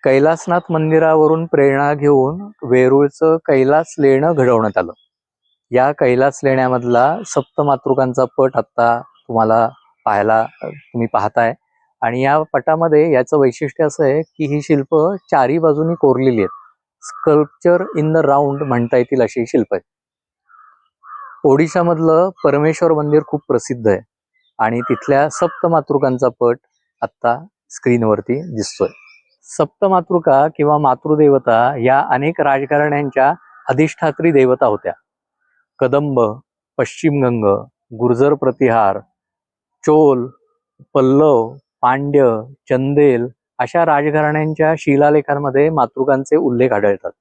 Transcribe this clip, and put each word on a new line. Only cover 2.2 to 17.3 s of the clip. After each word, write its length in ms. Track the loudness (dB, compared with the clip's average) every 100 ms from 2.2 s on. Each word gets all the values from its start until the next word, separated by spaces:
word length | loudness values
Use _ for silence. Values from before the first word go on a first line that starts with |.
| 0 -4 -14 -14
वेरूळचं 760 | 0 2 4 4 2 0 0 0
कैलास 580 | 0 0 2 0 -2 0
लेणं 340 | 2 2 0 0
घडवण्यात 400 | 2 2 0 -2
आलं. 140 | -6 -10 _ _ _ _ _ _ _
या 200 | 0 0
कैलास 480 | 0 0 2 0 0
लेण्यामधला 760 | -2 0 0 -2 0 2 2 -2 -4
सप्तमातृकांचा 1000 | -6 -4 -4 -2 -2 -2 -2 -2 -2 -4 0
पट 140 | 0 0
आत्ता 440 | -6 -2 0 0
तुम्हाला 680 | -6 _ -6 -2 2 2 0 -4 _ _ -4
पाहायला, 400 | 0 2 0 -2 _
तुम्ही 440 | -14 -14 _ -8 -4
पाहताय. 460 | -2 -2 0 -2 -4 _ _ _ _
आणि 200 | -6 -2
या 220 | 0 0 -2
पटामध्ये 600 | -4 -2 -2 2 2 2
याचं 240 | 0 0 2
वैशिष्ट्य 460 | 0 0 -8 -2
असं 200 | -4 0
आहे 180 | -2 -2
की 340 | -6 -8 -4 -4
ही 60 |
शिल्प 520 | -2 -2 0 0 0 -4 _
चारी 280 | 0 0 0
बाजूनी 360 | 0 0 -2 0
कोरलेली 460 | 0 2 0 0
आहेत. 80 | -2 -6 _ _ _ _
Sculpture 1000 | -20 -6 0